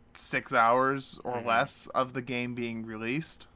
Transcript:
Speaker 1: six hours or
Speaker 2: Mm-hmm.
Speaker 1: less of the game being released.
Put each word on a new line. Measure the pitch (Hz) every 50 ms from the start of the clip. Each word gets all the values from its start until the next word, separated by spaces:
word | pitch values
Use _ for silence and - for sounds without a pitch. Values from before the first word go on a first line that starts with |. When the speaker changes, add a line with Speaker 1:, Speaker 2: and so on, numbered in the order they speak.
| _ _ - -
Speaker 1:
six | - - 143 127 - - 135
hours | 120 113 117 123 127 131 135 139 135 131 - - - -
or | - 123
Speaker 2:
Mm-hmm. | 117 117 117
Speaker 1:
less | 113 120 139 139 - - - -
of | - 127 131 127 123
the | 135
game | 123 127 123 123 123 123 120
being | 120 120 117 113 113 113
released. | 113 110 107 113 117 131 156 160 - - - - - _